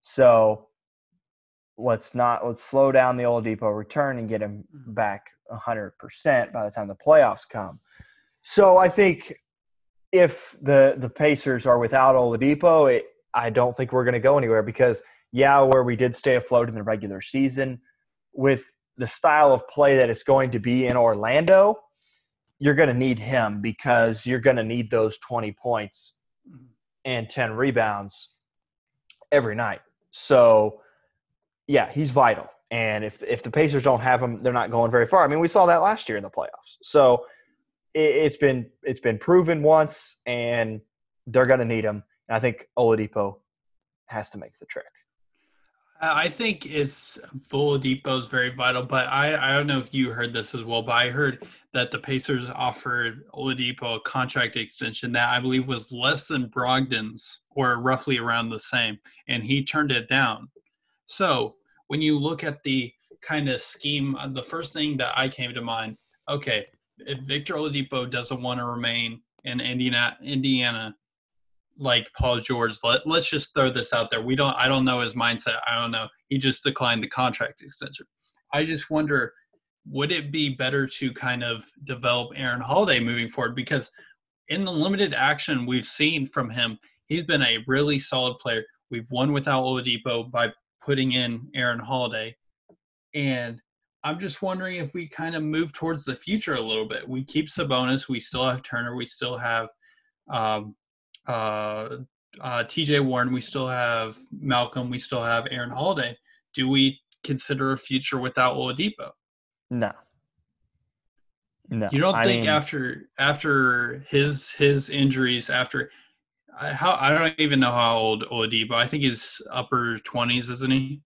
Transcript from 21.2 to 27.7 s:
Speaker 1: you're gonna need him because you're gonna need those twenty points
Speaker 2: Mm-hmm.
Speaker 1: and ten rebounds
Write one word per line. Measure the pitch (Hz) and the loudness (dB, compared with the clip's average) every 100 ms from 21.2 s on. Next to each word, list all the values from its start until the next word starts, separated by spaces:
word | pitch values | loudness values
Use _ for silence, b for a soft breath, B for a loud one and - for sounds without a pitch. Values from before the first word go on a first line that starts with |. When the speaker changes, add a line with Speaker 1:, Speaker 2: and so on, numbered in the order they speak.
| 110 139 170 190 202 214 _ _ _ _ _ _ _ _ | 2 2 6 6 6 2 _ _ _ _ _ _ _ _
Speaker 1:
you're | 139 143 | 2 4
gonna | 147 | 4
need | 123 131 113 | 4 0 -2
him | 107 131 110 104 | -2 -2 -2 -4
because | 110 107 131 120 113 110 123 | -6 -6 2 4 4 0 -4
you're | 127 | 2
gonna | 135 123 | 4 4
need | 110 120 110 | 0 -4 -2
those | 117 110 - | 0 0 -2
twenty | - 120 107 | -8 -6 -6
points | 104 123 113 104 - - _ _ _ _ | -8 -4 -4 -4 -14 -20 _ _ _ _
Speaker 2:
Mm-hmm. | 143 127 _ _ _ 131 | -20 -20 _ _ _ -6
Speaker 1:
and | 123 113 | -6 -6
ten | - 117 | -4 -4
rebounds | 110 135 | 0 0